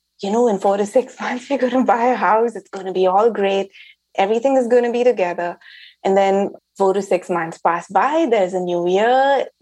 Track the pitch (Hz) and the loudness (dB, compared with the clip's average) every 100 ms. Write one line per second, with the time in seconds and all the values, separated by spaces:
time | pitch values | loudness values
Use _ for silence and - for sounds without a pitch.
0 | _ _ 196 226 240 190 - 202 208 262 | _ _ -4 0 0 0 0 0 0 0
1 | 247 - 196 247 - 277 247 262 240 233 | -2 -8 -8 -8 -6 -2 0 0 0 2
2 | 247 220 185 220 233 202 - 196 190 180 | 2 0 2 2 0 -4 -14 -12 -6 0
3 | 185 190 226 214 196 196 196 - - _ | 2 4 2 0 -2 -2 -4 -12 -20 _
4 | _ - 196 226 269 269 233 247 240 240 | _ -4 0 0 2 0 2 2 2 0
5 | 247 214 175 175 175 180 - - - _ | 0 0 -2 -4 -8 -8 -20 -20 -20 _
6 | 196 196 196 196 202 - _ - 190 196 | 0 2 2 2 -2 -6 _ -2 0 0
7 | 196 180 - 175 165 - 175 175 - 196 | 0 -2 -2 -6 -6 -4 -2 -2 -2 0
8 | 247 320 302 220 180 190 180 175 175 185 | 0 0 2 2 0 -2 -2 -2 0 2
9 | 233 262 269 277 - - | 2 2 2 0 -2 -8